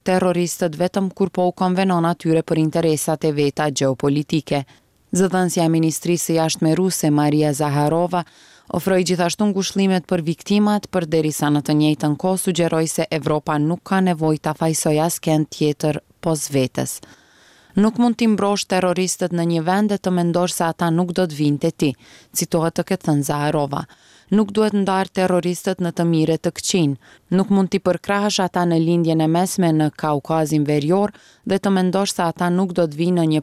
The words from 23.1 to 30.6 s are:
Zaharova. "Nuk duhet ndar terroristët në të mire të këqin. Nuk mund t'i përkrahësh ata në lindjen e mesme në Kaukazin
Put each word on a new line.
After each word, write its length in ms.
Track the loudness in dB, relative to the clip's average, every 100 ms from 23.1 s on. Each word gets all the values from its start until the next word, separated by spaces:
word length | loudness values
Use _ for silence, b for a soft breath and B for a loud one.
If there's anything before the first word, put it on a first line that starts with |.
| 0
Zaharova. 640 | 0 -2 0 0 -2 -4 -8 b b b b
"Nuk 220 | 0 2
duhet 200 | 0 0
ndar 340 | 0 0 0 -2
terroristët 680 | 0 0 2 0 -4 -4 -4
në 100 | -4
të 120 | -2
mire 320 | 0 2 2 0
të 140 | -2
këqin. 460 | -6 -2 0 0 -2 B B _
Nuk 200 | 0 2
mund 200 | 2 2
t'i 80 | 0
përkrahësh 640 | 0 -2 -2 -2 0 0
ata 200 | -2 0
në 140 | 2 2
lindjen 360 | 2 2 2 2
e 60 | 2
mesme 420 | 2 0 0 2
në 180 | 2 0 -2
Kaukazin 680 | -2 -2 -2 -2 0 0